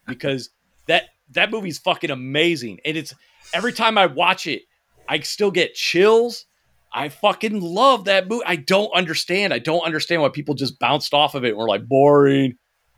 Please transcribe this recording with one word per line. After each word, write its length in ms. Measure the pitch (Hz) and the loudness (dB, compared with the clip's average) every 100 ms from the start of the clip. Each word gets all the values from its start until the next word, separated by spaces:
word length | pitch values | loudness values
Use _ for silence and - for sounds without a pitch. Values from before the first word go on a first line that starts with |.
| - | -14
because 420 | - 143 135 113 _ _ _ - | -8 -6 -6 -8 _ _ _ -2
that, 180 | 165 - _ _ | -2 -2 _ _
that 200 | 135 208 | -4 -2
movie's 280 | 220 190 139 | -2 -8 -6
fucking 320 | 185 165 165 | -4 -2 -4
amazing. 680 | 131 127 143 170 156 120 87 151 | -6 -2 0 2 0 -6 -10 -8
And 100 | 160 | -8
it's, 180 | 139 - _ _ - | -10 -16 _ _ -8
every 200 | 170 233 | -6 -4
time 240 | 233 226 214 | 0 2 4
I 80 | 180 | 2
watch 420 | 135 175 185 170 | 2 0 0 -4
it, 140 | 120 - _ _ _ - | -8 -10 _ _ _ -6
I 100 | - | -4
still 320 | - - 202 | -4 -2 0
get 220 | 175 151 | 2 -2
chills. 720 | - - 165 208 226 240 214 - _ _ _ _ | -2 -2 2 4 4 2 -4 -16 _ _ _ _
I 160 | 117 147 | -10 -10
fucking 500 | - 208 180 220 208 | -2 -2 0 -2 -4
love 460 | 170 185 269 247 190 | -4 2 2 2 2
that 240 | 196 185 | 0 0
movie. 140 | 233 165 | -4 -2
I 100 | 175 | -4
don't 340 | 139 190 208 | 0 0 2
understand. 600 | 180 170 160 - 185 202 | -2 -2 -4 -2 -2 -2
I 60 | 151 | -2
don't 220 | 147 170 | -2 -2
understand 400 | 165 156 - 170 | -2 -4 -2 0
why 80 | 139 | 0
people 240 | 147 147 131 | -2 -6 -4
just 240 | 131 - | -6 -2
bounced 340 | 127 143 - | 0 0 0
off 220 | 147 147 139 | 0 0 0
of 80 | |
it 60 | 123 | -4
and 80 | 104 | -2
were 100 | 113 | -2
like, 180 | - 117 | -2 0
"Boring. 680 | 135 143 147 139 139 135 123 _ _ _ | 4 6 6 6 4 0 -2 _ _ _